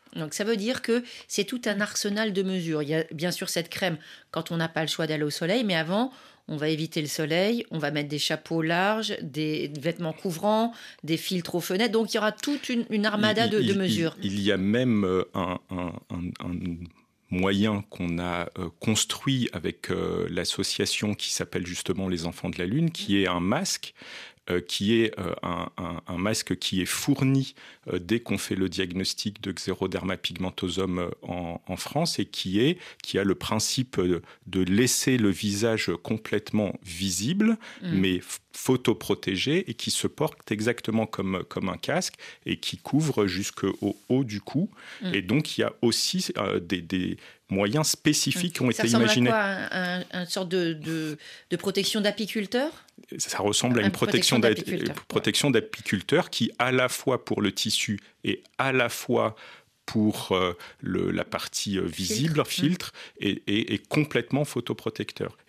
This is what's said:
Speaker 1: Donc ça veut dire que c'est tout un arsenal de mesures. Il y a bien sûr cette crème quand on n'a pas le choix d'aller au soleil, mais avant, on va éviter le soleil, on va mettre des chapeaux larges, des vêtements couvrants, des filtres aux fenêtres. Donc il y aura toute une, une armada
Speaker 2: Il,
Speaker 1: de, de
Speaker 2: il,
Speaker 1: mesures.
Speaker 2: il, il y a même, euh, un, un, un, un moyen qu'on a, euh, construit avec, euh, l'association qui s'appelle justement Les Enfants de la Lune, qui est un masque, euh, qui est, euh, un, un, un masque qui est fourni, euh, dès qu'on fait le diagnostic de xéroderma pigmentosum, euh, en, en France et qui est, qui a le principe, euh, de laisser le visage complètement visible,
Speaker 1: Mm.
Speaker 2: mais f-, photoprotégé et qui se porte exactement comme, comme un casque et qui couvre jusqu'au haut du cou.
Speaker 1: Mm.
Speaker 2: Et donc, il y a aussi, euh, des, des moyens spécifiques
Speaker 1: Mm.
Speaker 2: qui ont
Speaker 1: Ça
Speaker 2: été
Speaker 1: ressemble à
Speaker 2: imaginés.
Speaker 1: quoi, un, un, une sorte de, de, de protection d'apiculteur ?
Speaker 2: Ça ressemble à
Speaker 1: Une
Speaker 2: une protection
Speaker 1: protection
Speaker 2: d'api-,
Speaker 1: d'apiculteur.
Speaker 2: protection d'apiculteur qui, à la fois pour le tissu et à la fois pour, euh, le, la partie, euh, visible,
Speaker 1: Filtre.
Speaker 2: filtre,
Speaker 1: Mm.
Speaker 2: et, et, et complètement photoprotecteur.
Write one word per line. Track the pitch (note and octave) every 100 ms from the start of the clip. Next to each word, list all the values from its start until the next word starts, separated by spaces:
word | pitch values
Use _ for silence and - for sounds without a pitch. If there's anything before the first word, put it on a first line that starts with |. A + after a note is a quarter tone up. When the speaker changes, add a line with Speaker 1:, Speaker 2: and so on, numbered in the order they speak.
| _ -
Speaker 1:
Donc | D#3
ça | -
veut | G#3 A3+
dire | G#3 B3+
que | - A#3 A#3+ - -
c'est | -
tout | G3 B3+ A#3
un | G3+
arsenal | G#3 - G3+ G3+ A3
de | F#3+
mesures. | F#3+ F#3+ E3 D#3
Il | C#3+
y |
a | D#3+ D#3+
bien | D#3+ F3
sûr | - F#3+
cette | - E3
crème | - F#3 D#3+ - - _
quand | E3 E3
on | E3+
n'a | E3
pas | D#3+
le | D#3
choix | - D#3+
d'aller | D#3
au | D3+
soleil, | D3 E3 A3
mais | A3 E3+
avant, | D#3+ G3 C4 - - - -
on | -
va | D3+
éviter | D#3 D#3+ E3+
le | D3
soleil, | - D3+ E3 G3 A#3+ -
on | E3
va | D3
mettre | D3 D3
des | D3
chapeaux | - D#3 - E3
larges, | D#3+ E3+ G3 A3 G#3+ G3+
des | D#3+ C#3 D#3 D#3 C#3+ D3
vêtements | D3 E3 E3+
couvrants, | D#3+ G3 D#3+ G#3 A3 A#3 A#3 - -
des | D3 D#3+
filtres | - F#3 E3+
aux | F3
fenêtres. | D#3 F#3+ A#3
Donc | A3 A3+
il | A3
y |
aura | G#3+
toute | G#3 - C#4+ -
une, | A#3+ -
une | A3 G#3+
armada | G#3 G#3+ G#3+ A#3
Speaker 2:
Il, |
Speaker 1:
de, | G#3+
de | C#3+
Speaker 2:
il, | G3
Speaker 1:
mesures. | F#3 - E3 -
Speaker 2:
il, | G2+
il | G2+
y | G2
a | G2
même, | F#2+ A2+ B2+ G#2+
euh, | F#2+ F#2 -
un, | G#2+ F2+ F2+ -
un, | F2+ F2 - -
un, | F#2+ F2+ -
un | F2+ F2 F2+ E2+ F2 - _ _ _
moyen | F#2 F#2+ G2+ G#2+ G#2 -
qu'on | - F2 E2+
a, | F2 F2 E2+ -
euh, | F2 -
construit | - G#2+ - - - C3 A#2
avec, | - F2+ - -
euh, | F2+ F2 F2 F2
l'association | F2 F2 - F#2+ - G2+ - G#2
qui | G2+ -
s'appelle | - G2 - F2+
justement | F2+ - F#2 F#2+
Les | F2+ E2+
Enfants | - F#2
de | F2
la | F2+
Lune, | B2+ E3
qui | E3 - -
est | F#2
un | F2
masque, | F2+ C3+ F#3+ - - - - - - - -
euh, | F2+
qui | - - G2+ A2+
est, | A2+ -
euh, | F2+ E2+
un, | F2 F2 F2 -
un, | F2 E2+ -
un | F2+
masque | G2 A2 - F2+
qui | - F#2+
est | E2+
fourni, | - - C3+ C3 C3+ C3 - - - -
euh, | F2+
dès | F2 A#2
qu'on | - G2+
fait | - F#2+
le | F#2+
diagnostic | F2+ F#2 F2 F#2 - G#2+ G2+
de | G2
xéroderma | F2+ - F2+ F#2+ F#2+ F#2+ F#2
pigmentosum, | - F#2 F#2 - F#2 F2 F#2+ F2+
euh, | F2 -
en, | - F2+ E2+ F2 -
en | F2+
France | - C#3+ E3 -
et | G#2
qui | - F#2+ F#2+
est, | C3 F3 - -
qui | - -
a |
le | G2+
principe, | F#2 - A2 - - C3 -
euh, | F2+ F2 - - -
de | F#2
laisser | F#2 G2 B2 - - B2+
le | G#2
visage | F2+ G#2+ G2+ A#2 A2 - E2+
complètement | - A2 - G#2 - G#2+ G2+ -
visible, | F#2 E2+ G2 F2+ A2 F#3+ G#3+ A3+ - -
Speaker 1:
Mm. | F3+ D#3+
Speaker 2:
mais | F#2+ F2+
f-, | - - -
photoprotégé | - - B2+ B2+ G#2+ - G2+ - F#2 G#2 E3 -
et |
qui | A#2 -
se | - G2+
porte | - D3+ - -
exactement | G#2+ A2 A#2 - A2+ A2
comme, | - G2 F#2 E2+
comme | - F#2+
un | E2
casque | - D3+ - - - -
et | - -
qui | - -
couvre | - C#3 D#3 B2+ G2+
jusqu'au | F2+ G2+ - G2 - G#2 - -
haut | B2+
du | C3 G#2
cou. | - - G3+ - - -
Speaker 1:
Mm. | F#3
Speaker 2:
Et | C3
donc, | F2+ B2+ D#3 -
il |
y |
a | A2 -
aussi, | A#2+ A2+ - F#3 - -
euh, | G2 G2+
des, | F2 F#2
des | E2+ F#2+ F#2 F2+ - - _
moyens | G2 G#2 C3+ D#3
spécifiques | - - D3+ - F3+ F3+
Speaker 1:
Mm. |
Speaker 2:
qui | -
ont | B2+
Speaker 1:
Ça |
Speaker 2:
été | -
Speaker 1:
ressemble | A#2 A#2
à | A2+
Speaker 2:
imaginés. | A3+ B2
Speaker 1:
quoi, | -
un, | G3+ F#3+ - F#3 F3+ F3+
un, | F3
une | F3+ F3
sorte | - F#3
de, | F#3 E3+
de, | D#3+ D#3 D#3+ D#3 D3 - - -
de | F3
protection | G3+ F#3+ G3 A3
d'apiculteur ? | G3+ G#3 G#3+ A3+ G3 B3 D4 - - - - -
Speaker 2:
Ça | - -
ressemble | G2+ G2+ B2 A#2+
à |
Speaker 1:
Une | G2
Speaker 2:
une |
protection | F#2 C#3+ B2 - B2
Speaker 1:
protection |
Speaker 2:
d'api-, | A2+ G#2+ -
Speaker 1:
d'apiculteur. | F#3+ - - -
Speaker 2:
protection | - - - D3
d'apiculteur | A2+ - - - G2 - D3+ F3
qui, | - A#2 -
à | B2
la | B2+ B2+
fois | - - B2
pour | - G#2+
le | G2+
tissu | - A2 - - G2+ - _
et | - G2+ - -
à | C3
la | C3 A#2+
fois | - - A#2 A2 G#2 - - _ _
pour, | - A2+ G#2+ - -
euh, | F#2 F2+ F2 - -
le, | - F#2 F2+
la | F2
partie, | E2+ - - - - G2
euh, |
visible, | F2+ D#2+ F#2 G#2+ D#3+ D3+ C3
Speaker 1:
Filtre. |
Speaker 2:
filtre, | - D3+ F#3 - - - -
Speaker 1:
Mm. | G2+
Speaker 2:
et, | - -
et, | G2+ -
et | G2+
complètement | - D3+ D3 B2 A#2+ C3 C#3+
photoprotecteur. | B2+ - C#3 A2+ - A2 - G2 -